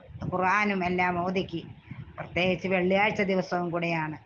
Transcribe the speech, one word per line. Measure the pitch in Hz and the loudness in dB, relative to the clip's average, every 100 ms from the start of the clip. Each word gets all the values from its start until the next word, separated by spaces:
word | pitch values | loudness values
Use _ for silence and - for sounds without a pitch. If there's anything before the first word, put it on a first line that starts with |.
| - - - | -10 -8 -4
ഖുർആനും | 180 180 202 208 190 180 | 0 2 4 2 0 0
എല്ലാം | 180 180 175 | 2 2 0
ഓതിക്ക്, | 180 185 - 165 - - - - - - | 0 -2 -2 -6 -10 -16 -16 -16 -14 -14
പ്രത്യേകിച്ച് | - 170 185 180 185 | -6 0 2 0 0
വെള്ളിയാഴ്ച | 185 180 190 214 208 | 2 4 4 4 2
ദിവസവും | 196 185 180 180 175 | 2 0 0 -2 -2
കൂടെയാണ്. | 170 170 165 156 147 | -2 0 -2 -4 -8